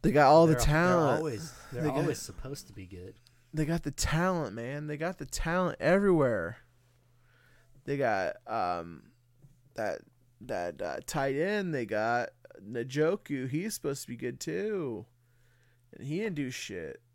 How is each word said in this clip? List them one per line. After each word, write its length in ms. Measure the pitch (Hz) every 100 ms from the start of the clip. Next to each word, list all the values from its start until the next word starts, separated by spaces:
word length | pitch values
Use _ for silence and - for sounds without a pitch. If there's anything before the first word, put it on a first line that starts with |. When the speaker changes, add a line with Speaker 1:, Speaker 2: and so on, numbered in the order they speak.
Speaker 1:
They 100 | -
got 160 | 147 139
all 200 | 156 165
the 60 |
Speaker 2:
They're 60 | 151
al-, 40 | -
Speaker 1:
talent. 420 | 151 180 175 151
Speaker 2:
they're 100 | 113
always, 360 | - 110 160 - -
they're 100 | 120
Speaker 1:
They 40 | 156
got 80 | 139
Speaker 2:
always 220 | 156 127
supposed 480 | - - 127 143 -
to 60 |
be 120 | 101 92
good. 300 | 92 92 - _ _ _
Speaker 1:
They 120 | 156 151
got 180 | 170
the 80 | 151
talent, 600 | 131 - 156 180 180 135 107
man. 320 | 117 143 151
They 80 | 147
got 200 | 165 190
the 80 | -
talent 520 | - 165 180 180 -
everywhere. 760 | 143 190 202 170 135 107 82 107 _ _ _ _ _ _ _ _ _ _ _ - -
They 120 | 139
got, 380 | 131 101 87 - -
um, 560 | 113 90 87 85 80 - _ _ _ - _ _ -
that, 260 | 107 80 - _ _ _
that, 400 | - 104 87 82
uh, 160 | 90 67 -
tight 300 | 151 139 139
end. 380 | 175 208 185
They 120 | 147 110
got 440 | 107 110 120 120 _ - -
Njoku. 880 | 98 120 127 135 156 202 - 143 131
He's 240 | 147 208
supposed 300 | - 147 139
to 40 | -
be 80 | 123
good 240 | 127 131
too, 640 | - 170 208 202 147 107 107 _ _ _ _ _ _ _ _
and 120 | - 131
he 120 | 160
didn't 160 | 220 151
do 140 | 131
shit. 520 | 127 - 95 78 65 _